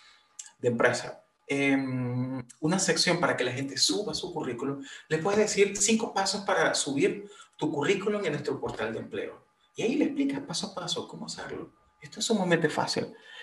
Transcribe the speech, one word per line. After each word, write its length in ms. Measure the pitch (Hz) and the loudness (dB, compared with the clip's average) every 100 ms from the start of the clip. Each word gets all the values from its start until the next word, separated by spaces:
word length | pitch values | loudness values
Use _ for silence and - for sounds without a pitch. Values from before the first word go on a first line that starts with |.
| - - _ - - _ | -20 -20 _ -20 -18 _
de 80 | 123 | 0
empresa, 560 | 113 120 - - - _ _ - | 4 2 2 -6 -12 _ _ -4
em, 920 | 139 139 135 131 127 123 123 127 131 - - | 0 2 2 0 -2 -2 -2 -2 -4 -10 -4
una 180 | 156 190 | 0 2
sección 400 | - 160 - 165 | 2 2 2 4
para 180 | 135 - | 2 2
que 60 | |
la 80 | 123 | 0
gente 260 | 123 135 - | -2 -4 0
suba 380 | - - 156 | 2 2 -2
su 180 | 151 190 | -4 -6
currículum, 480 | 156 131 120 135 139 - - - | -6 -6 -4 -4 -4 -8 -16 -4
le 100 | 156 | -2
puedes 220 | 180 208 | 2 4
decir 360 | 202 190 202 - | 4 4 2 4
cinco 380 | - 220 - | 4 4 2
pasos 280 | 196 190 202 | 0 0 0
para 300 | 202 190 233 | 0 2 4
subir 540 | - - 135 202 202 - - - _ | 2 0 2 2 0 -8 -18 -20 _
tu 160 | 156 | -2
currículum 520 | 143 147 190 202 208 | 0 2 2 2 0
en 100 | 185 | 0
nuestro 260 | 143 139 131 | -2 -2 -2
portal 320 | - - 110 | -4 -4 -4
de 80 | 113 | -4
empleo. 440 | - 101 - - _ _ _ | -6 -6 -8 -10 _ _ _
Y 80 | - | -2
ahí 140 | 202 294 | 0 2
le 80 | |
explicas 340 | 311 285 277 277 | 2 2 0 0
paso 260 | - 165 - | -4 -6 -6
a 60 | - | -6
paso 320 | 170 - - | -4 -4 -6
cómo 180 | - - | -10 -10
hacerlo. 460 | - - 87 - _ _ _ | -10 -8 -10 -10 _ _ _
Esto 200 | 147 - | -16 -4
es 60 | - | 2
sumamente 420 | 214 180 165 160 | 2 4 4 4
fácil. 440 | - - - 113 - - - | 0 0 -2 -2 -10 -20 -18